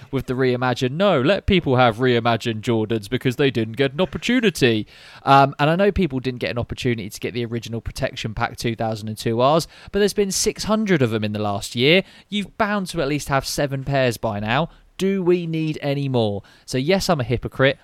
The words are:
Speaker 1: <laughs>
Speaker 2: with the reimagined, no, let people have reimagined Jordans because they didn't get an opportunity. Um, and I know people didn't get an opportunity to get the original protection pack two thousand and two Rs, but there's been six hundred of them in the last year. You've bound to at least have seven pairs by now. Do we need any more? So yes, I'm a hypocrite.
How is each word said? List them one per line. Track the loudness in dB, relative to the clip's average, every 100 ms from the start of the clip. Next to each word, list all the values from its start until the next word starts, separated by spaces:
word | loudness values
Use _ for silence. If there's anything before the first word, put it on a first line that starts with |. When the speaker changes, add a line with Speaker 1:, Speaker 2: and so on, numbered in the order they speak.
Speaker 1:
<laughs> | -8
Speaker 2:
with | -6 -4
the |
reimagined, | -2 0 0 -2 0 -2
no, | 0 2 4
let | 2 0 2
people | 2 4 4
have | 4 4
reimagined | 2 2 2 0 -2 -4
Jordans | 0 0 0 -2 -4
because | -2 -2 0
they | 0
didn't | 0 -4 -2
get | -2
an | 0
opportunity. | -2 -2 0 2 2 2 2 2 -2 -12 -20 -6
Um, | 4 6 6 2
and | 0
I | 2
know | 2
people | 2 0 -2
didn't | -4 -4
get | -4
an | -4
opportunity | -6 -4 -2 -2 -6
to | -8
get | -6
the | -6
original | -6 -6 -6 -8
protection | -8 -6 -6 -6 -8
pack | -4 -6 -4
two | -6
thousand | -4 -4 -4 -8
and | -6
two | -2 2
Rs, | 4 2 0 -10 -8
but | -2
there's | 0
been | 0 -2
six | 0 -2 -4
hundred | -2 -2 2 2
of | 2
them | 0
in | -2
the | -2
last | -2 -4 -6 2
year. | 4 4 2 -10 _
You've | -6 -6 -4
bound | -2 -2 -4
to | -4
at | -2
least | -2 0
have | -2 0
seven | -2 -2 -4
pairs | -2 2 2 0
by | -4 -4
now. | 0 0 -2 -8 _ -4
Do | -2 0
we | 2 2 0
need | -2 -2 -4
any | -4 -2 -2
more? | 0 0 -2 -10 -20 -6
So | -4
yes, | 0 0 2
I'm | 0
a |
hypocrite. | 0 -2 -4 2 2 2